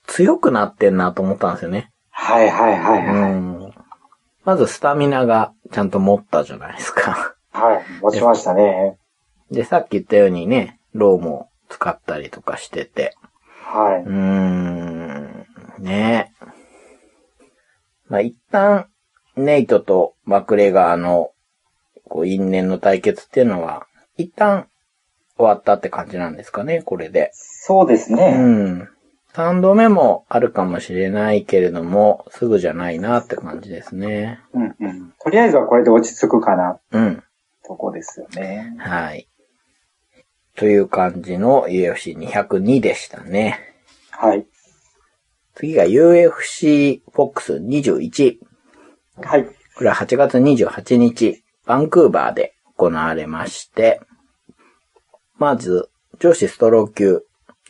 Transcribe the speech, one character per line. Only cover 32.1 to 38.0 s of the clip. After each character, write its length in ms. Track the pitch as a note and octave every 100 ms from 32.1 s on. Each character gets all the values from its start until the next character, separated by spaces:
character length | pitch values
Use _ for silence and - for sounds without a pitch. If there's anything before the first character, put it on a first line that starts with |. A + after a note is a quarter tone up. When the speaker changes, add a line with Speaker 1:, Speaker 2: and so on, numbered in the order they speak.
| - -
Speaker 1:
す 160 | - A#2+
ぐ 100 | G#2
じ 100 | F2
ゃ 60 |
な 160 | E2 F2
い 80 | E2
な 220 | G#2 A#2+
っ 80 | -
て 80 | -
感 260 | - -
じ 80 | G2+
で 140 | F2
す 120 | - F#2
ね。 440 | G#2 G#2+ A2 A#2 _
Speaker 2:
う 80 | B2+
ん 160 | A2+ -
う 80 | G#2
ん。 260 | F2+ F2 _
と 100 | D#3
り 100 | G#3
あ 60 | A3+
え 60 |
ず 60 | C#3+
は 100 | -
こ 80 | A#2+
れ 80 |
で 80 | A#2
落 200 | A2+ A2+
ち 80 | -
着 80 | A#2+
く 140 | A#2+
か 140 | A2 F#2
な。 240 | F2+ - _
Speaker 1:
う 80 | A2
ん。 240 | A2 - - _ _ _
Speaker 2:
と 120 | - F#3
こ 160 | -
で 100 | E3+